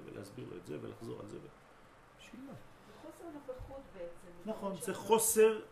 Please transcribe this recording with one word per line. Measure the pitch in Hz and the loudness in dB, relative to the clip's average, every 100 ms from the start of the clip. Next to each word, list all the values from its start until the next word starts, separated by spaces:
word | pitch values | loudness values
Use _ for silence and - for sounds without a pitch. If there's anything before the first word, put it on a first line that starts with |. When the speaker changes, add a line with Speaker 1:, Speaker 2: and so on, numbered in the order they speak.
| - | -8
Speaker 1:
ולהסביר | - - - - | -10 -10 -10 -10
לו | - | -10
את | - | -8
זה, | 76 | -8
ולחזור | - - 113 - | -8 -8 -8 -8
על | 104 | -8
זה. | - - - - - - - - - | -12 -12 -18 -20 -20 -20 -20 -20 -20
בשביל | - 220 | -18 -14
מה? | 269 | -12
Speaker 2:
זה | 131 - - 196 - | -14 -16 -18 -20 -16
חוסר | 311 - 339 | -16 -12 -12
נוכחות | 294 269 254 - 269 269 | -10 -8 -8 -8 -10 -12
בעצם. | 190 170 - 180 175 208 | -10 -10 -10 -14 -10 -6
Speaker 1:
נכון, | 214 196 180 | -4 -2 -2
זה | |
Speaker 2:
זה | - | -2
Speaker 1:
חוסר | - - 220 214 214 220 214 - | -2 6 8 8 10 10 8 -2